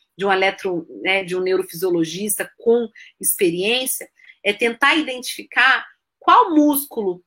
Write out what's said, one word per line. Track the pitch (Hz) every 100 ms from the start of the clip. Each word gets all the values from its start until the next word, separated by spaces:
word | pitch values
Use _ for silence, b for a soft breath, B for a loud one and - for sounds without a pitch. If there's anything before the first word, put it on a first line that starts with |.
| b -
de | 196
um |
eletro-, | 190 190 190 196 175 - 110
né, | 190 196
de | 180 185
um |
neurofisiologista | 185 185 185 165 185 175 160 170 214 - 190 -
com | 233 240 226 B B B
experiência, | - - 185 170 202 247 262 - - b b b
é | 202
tentar | 202 233 233 277 320
identificar | 262 254 - - 202 - 262 240 - _ _ _
qual | - 392 370
músculo, | 302 294 285 - 233 196 175